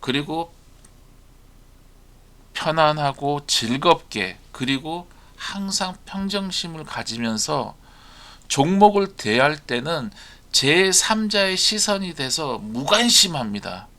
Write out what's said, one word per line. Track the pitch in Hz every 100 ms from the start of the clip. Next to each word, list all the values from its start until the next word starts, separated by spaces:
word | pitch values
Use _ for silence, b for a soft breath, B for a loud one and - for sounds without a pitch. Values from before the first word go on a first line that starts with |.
그리고 | - 135 147 156 165 - - - - - - - - - - - - - - - - - - - -
편안하고 | - - 156 156 151 143 135 143 143 143
즐겁게 | - 113 123 175 165 - 107 92 90 -
그리고 | - 127 135 156 170 175 b b -
항상 | - 196 196 196 185 185
평정심을 | - 196 196 196 190 180 175 160
가지면서 | 151 - 117 117 117 110 - 151 110 - B B B B B B -
종목을 | - 139 196 208 202 196 -
대할 | 107 113 139 151
때는 | - 123 135 165 113 B B B B
제삼자의 | - 131 165 190 180 - 220 214 208 196 185
시선이 | - 214 208 196 185
돼서 | 165 131 123 151 113
무관심합니다. | 107 113 143 208 240 - 190 160 113 101 98 92 -